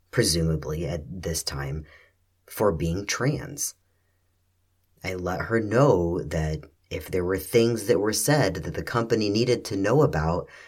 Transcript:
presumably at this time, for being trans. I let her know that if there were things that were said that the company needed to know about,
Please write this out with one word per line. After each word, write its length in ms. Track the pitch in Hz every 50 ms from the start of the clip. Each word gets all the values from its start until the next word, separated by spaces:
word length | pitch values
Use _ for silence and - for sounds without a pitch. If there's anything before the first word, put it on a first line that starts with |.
| _ _
presumably 760 | - - 113 82 80 85 80 80 80 73 - 67 76 80 87
at 160 | - 82 82 71 - 90 92
this 220 | 85 85 82 - -
time, 420 | - - 69 69 69 69 80 78 - - - - _ _ _ _ _ _ _ _
for 240 | - - - 113 104
being 340 | 90 76 - 165 - - -
trans. 680 | - - - 117 139 151 131 123 - 143 143 - - - _ _ _ _ _ _ _ _ _ _ _ _ _ _ _ _ _ _ _ _ _ _ _ _ _ -
I 120 | 95 92
let 260 | 90 90 90 90 -
her 180 | - - 113 113
know 640 | 107 104 107 120 143 143 107 90 85 85 87 90 -
that 420 | 78 85 82 78 78 78 76 - - _ _ _ _
if 200 | 85 85 - -
there 160 | - 92 90
were 120 | 90 95
things 500 | 92 - - - 117 117 117 120 110 104
that 120 | - 117 82
were 140 | 101 107 107
said 420 | - - - 147 151 117 95 82
that 180 | - 78 85 80
the 80 | - 85
company 460 | - - 120 113 113 120 107 107 101
needed 360 | 101 110 120 117 120 113 -
to 100 | - 110
know 280 | 98 95 101 120 151 147
about, 440 | - - 78 78 80 85 90 - - - - -